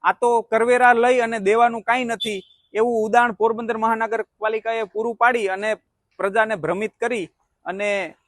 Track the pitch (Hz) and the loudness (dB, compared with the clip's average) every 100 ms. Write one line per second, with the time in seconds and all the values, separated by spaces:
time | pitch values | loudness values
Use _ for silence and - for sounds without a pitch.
0 | 175 190 240 233 - 226 233 247 247 240 | 0 0 0 0 0 0 2 4 4 6
1 | 240 254 226 226 190 220 233 233 208 247 | 4 2 0 -2 0 4 2 0 -2 -2
2 | 240 226 220 202 - _ _ 202 240 226 | -2 -4 -6 -8 -12 _ _ -2 0 0
3 | 220 240 240 208 226 226 226 226 226 220 | 2 2 2 0 -2 -2 -4 -2 -2 -2
4 | 226 220 208 _ 214 226 226 226 208 214 | -2 -4 -6 _ -4 -4 -4 -4 -6 -6
5 | 226 220 233 240 196 190 214 208 _ _ | -6 2 2 2 -2 -2 -4 -6 _ _
6 | _ - 196 208 220 208 151 175 214 _ | _ -6 -2 0 0 -2 -4 -4 -6 _
7 | 240 240 160 _ _ _ - 190 208 202 | -4 -4 -6 _ _ _ -12 -6 -4 -4
8 | 170 - | -6 -12